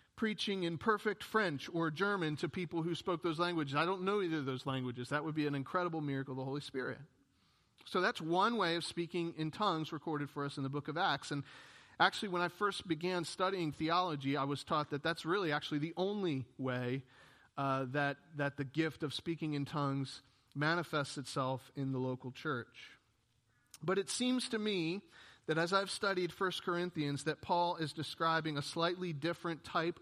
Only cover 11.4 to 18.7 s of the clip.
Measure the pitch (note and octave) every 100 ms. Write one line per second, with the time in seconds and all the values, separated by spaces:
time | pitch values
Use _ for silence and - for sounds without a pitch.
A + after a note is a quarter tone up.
11.4 | - - - - - - F3 - G#3 F3
12.4 | F3 - G3+ F#3+ F#3 D#3 F3 F3+ D#3+ -
13.4 | F#3 G3 D#3+ C3+ D#3+ F3 F#3 D3 C3+ C#3+
14.4 | C#3 C#3+ - D#3+ C#3+ C#3+ - - D#3 G3
15.4 | E3+ D3 - D3+ D#3+ E3 F#3+ G#3 F#3 C3+
16.4 | A#2+ - C3 B2 B2 C3 C3 - - -
17.4 | - - C#3 C3+ C3 C#3+ C#3+ C3+ - D3+
18.4 | C#3+ - C3+